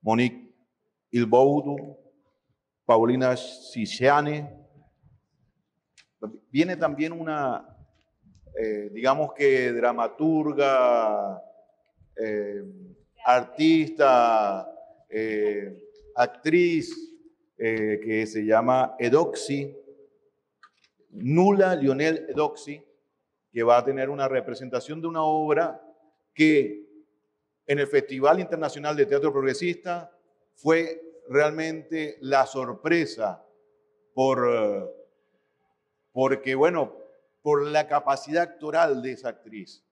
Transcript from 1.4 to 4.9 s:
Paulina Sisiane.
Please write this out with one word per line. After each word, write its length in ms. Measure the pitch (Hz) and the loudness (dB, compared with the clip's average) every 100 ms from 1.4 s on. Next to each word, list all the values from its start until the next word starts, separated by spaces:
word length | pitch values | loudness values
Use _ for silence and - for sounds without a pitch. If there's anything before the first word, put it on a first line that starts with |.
| 135 143 143 143 - - _ _ _ _ _ _ _ _ - | 6 2 -2 -10 -12 -20 _ _ _ _ _ _ _ _ 2
Paulina 500 | 113 117 127 131 123 | 4 4 2 0 0
Sisiane. 1200 | - - - 123 104 - 127 143 147 151 147 - _ _ _ | -6 -18 -16 -8 -8 0 4 4 2 -6 -10 -18 _ _ _